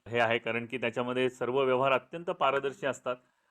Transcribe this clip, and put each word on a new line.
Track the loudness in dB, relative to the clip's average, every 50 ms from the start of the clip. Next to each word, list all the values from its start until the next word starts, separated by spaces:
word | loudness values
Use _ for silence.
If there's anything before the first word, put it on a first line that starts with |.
| -10
हे | -2 0 2
आहे, | 4 4 2
कारण | 0 0 -2 -4 -4 -4
की | -6 -6
त्याच्यामध्ये | -4 -4 -4 -2 -2 -2 -2 0 0 0 0
सर्व | 0 -2 -4 -2 0 2 2
व्यवहार | 2 2 2 4 4
अत्यंत | 2 2 0 -4 -12 -10 -6
पारदर्शी | -6 -2 0 0 2 2 2 0 -4 -6 -4 -4
असतात | -4 -4 -4 -4 -6 -6 -6 _ _ _ _ _ _